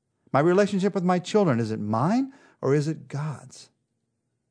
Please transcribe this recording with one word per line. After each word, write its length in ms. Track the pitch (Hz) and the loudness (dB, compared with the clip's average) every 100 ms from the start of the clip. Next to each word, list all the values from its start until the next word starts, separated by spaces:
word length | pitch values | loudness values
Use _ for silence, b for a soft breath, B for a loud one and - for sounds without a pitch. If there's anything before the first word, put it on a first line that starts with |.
| _ _ - | _ _ -2
My 80 | 135 | 2
relationship 540 | 165 185 202 196 196 | 4 4 2 0 -2
with 100 | 196 | 0
my 140 | 180 180 | 0 0
children, 400 | 175 214 185 117 | 0 0 2 0
is 120 | 110 | -2
it 100 | 110 | -4
mine 520 | 104 113 156 240 269 B B B | -4 0 2 0 -2 B B B
or 140 | 135 | 0
is 140 | 147 147 | 0 0
it 200 | 156 - | -6 -10
God's? 640 | 143 151 120 127 - - _ _ _ _ _ _ _ _ | -10 -8 -10 -16 -20 -20 _ _ _ _ _ _ _ _